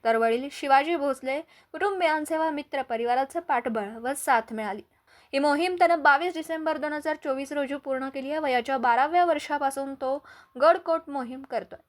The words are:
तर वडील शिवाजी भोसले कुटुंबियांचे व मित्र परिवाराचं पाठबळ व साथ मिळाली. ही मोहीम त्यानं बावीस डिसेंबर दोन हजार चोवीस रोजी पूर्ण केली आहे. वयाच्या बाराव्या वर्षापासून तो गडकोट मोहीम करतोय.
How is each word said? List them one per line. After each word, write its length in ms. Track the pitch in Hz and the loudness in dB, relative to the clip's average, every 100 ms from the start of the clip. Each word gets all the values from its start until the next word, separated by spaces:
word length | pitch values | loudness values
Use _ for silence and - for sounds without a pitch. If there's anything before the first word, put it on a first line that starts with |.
तर 120 | 226 226 | 2 2
वडील 320 | 226 233 277 | 2 2 -2
शिवाजी 440 | - 285 269 294 339 | -6 4 4 4 0
भोसले 440 | 285 262 262 269 | 0 -2 -4 -6
कुटुंबियांचे 960 | 330 _ _ 320 392 381 330 311 302 320 | -6 _ _ -2 -2 2 0 0 -2 -2
व 140 | 320 | 0
मित्र 320 | 294 285 277 | -2 -6 -6
परिवाराचं 580 | 254 226 233 247 269 339 | -4 -2 0 0 0 -4
पाठबळ 440 | 339 262 247 220 202 226 | -2 -2 0 -4 -6 -6
व 60 | 240 277 | -6 -4
साथ 260 | - 240 226 | 2 2 2
मिळाली. 320 | 220 214 208 - _ _ - _ | -8 -6 -8 -12 _ _ -20 _
ही 60 | 277 | 0
मोहीम 360 | 294 294 359 | 2 2 0
त्यानं 280 | 359 349 339 | 2 4 6
बावीस 320 | 285 285 359 | 4 4 2
डिसेंबर 420 | 320 320 320 311 302 | -4 -6 -4 -2 -2
दोन 160 | 294 | -4
हजार 240 | 302 311 302 | -4 -4 -4
चोवीस 280 | 302 269 277 | -4 -4 -4
रोजी 240 | 294 269 285 | -4 -4 -6
पूर्ण 320 | 277 262 269 | -4 -6 -4
केली 220 | 277 262 | -8 -6
आहे. 80 | 302 | -4
वयाच्या 400 | 294 247 240 269 | 0 0 0 0
बाराव्या 460 | 240 233 285 349 | 2 4 4 4
वर्षापासून 680 | 349 294 - 294 277 277 277 | 4 2 -2 -2 -2 -2 -8
तो 320 | 269 262 285 - - _ 254 | -6 -4 -4 -8 -20 _ 2
गडकोट 400 | 302 349 349 320 320 | 4 4 2 -2 -2
मोहीम 340 | 277 240 262 | -8 -8 -12
करतोय. 400 | 269 233 - - | -8 -8 -8 -18